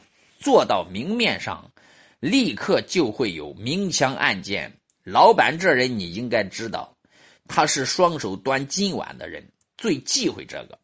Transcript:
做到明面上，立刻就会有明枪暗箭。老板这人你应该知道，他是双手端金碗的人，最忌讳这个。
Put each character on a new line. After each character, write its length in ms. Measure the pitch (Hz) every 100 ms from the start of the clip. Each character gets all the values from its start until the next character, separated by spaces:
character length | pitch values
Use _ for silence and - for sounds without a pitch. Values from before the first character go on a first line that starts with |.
| _ _ _ _
做 240 | 277 214
到 200 | 120 101
明 300 | 85 95 156
面 260 | 240 202 92
上， 300 | 110 80 - _ _ _ _ _
立 360 | 147 269 202
刻 260 | 104 - 143
就 320 | - 185 120
会 220 | 107 113
有 180 | 80 73
明 360 | 87 117 180 196
枪 240 | - 135 135
暗 260 | 131 98
箭。 380 | 98 95 65 - _ _
老 280 | 92 110 190
板 240 | - 117 160
这 160 | 180
人 260 | 131 127 113
你 140 | 85
应 160 | 92 123
该 140 | 113
知 260 | 98 - 113
道， 280 | - - _ _ _ _ _ -
他 180 | -
是 220 | 151 151 123
双 320 | - 175 156
手 160 | 107
端 320 | 98 135 135 139
金 300 | - 196 120
碗 200 | - 67
的 120 | 85
人， 180 | 76 - _ _ -
最 240 | 226 135
忌 280 | - - 190
讳 160 | -
这 120 | 69 71 58
个。 100 | -